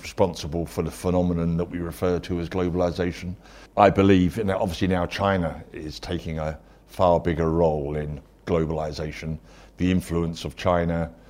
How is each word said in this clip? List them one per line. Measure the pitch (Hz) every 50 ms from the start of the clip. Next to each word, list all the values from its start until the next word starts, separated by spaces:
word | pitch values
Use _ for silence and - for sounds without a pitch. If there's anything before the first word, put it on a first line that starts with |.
responsible | - - - - 101 90 80 - - 76 76 85 82
for | - - 90
the | 82 78
phenomenon | - - - 92 87 90 90 90 87 85 82 85 82
that | 82 87 87
we | 85 87
refer | 85 85 82 - 92 90 87 82
to | - - 90 85
as | 85 82
globalization. | 92 92 90 87 82 90 90 87 78 87 87 90 85 - 90 90 90 - - - - - - - - -
I | 104 98
believe, | 80 101 98 98 98 92 90 85 -
and | 113 107 98
obviously | 95 - 110 92 82 - 101 90
now | 92 87 87
China | 85 - - 98 98 98 90 85 78 73 78 - -
is | - 76 78 76 76 -
taking | - - 90 80 - 85 80 78
a | 78 78 76 - - - - - _
far | - - - 95 87 85 80
bigger | 82 87 80 76 82 80
role | 82 85 85 78 76 76 71 73 76
in | 76 76 76 73 69 - _ _ _ -
globalization, | - 87 82 80 78 80 78 78 78 76 82 78 78 73 - 78 78 78 - - - - - - - - -
the | 87 90
influence | 92 90 - - 85 85 85 82 82 - -
of | 78 -
China, | - - 92 87 87 85 85 85 85 82 - - - -